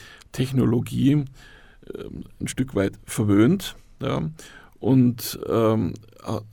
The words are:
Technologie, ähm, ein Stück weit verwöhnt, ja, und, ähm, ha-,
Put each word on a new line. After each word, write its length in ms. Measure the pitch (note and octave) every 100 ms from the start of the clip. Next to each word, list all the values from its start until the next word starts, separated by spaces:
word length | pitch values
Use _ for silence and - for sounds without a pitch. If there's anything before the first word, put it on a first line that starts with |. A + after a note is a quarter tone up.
| - - -
Technologie, 800 | - C3+ C3 A#2 A#2+ - A#2+ B2+
ähm, 140 | D3 C3+ - - - - - - - - - - -
ein 80 | -
Stück 260 | - C3 -
weit 240 | G2 - -
verwöhnt, 720 | - G#2+ G2+ A#2 F#3+ - - - -
ja, 280 | B2 C3+ D#3+ D#3 - - - -
und, 600 | - C3 B2 A#2+ - - -
ähm, 460 | G#2 A2 A2 F2 - - -
ha-, 220 | - - -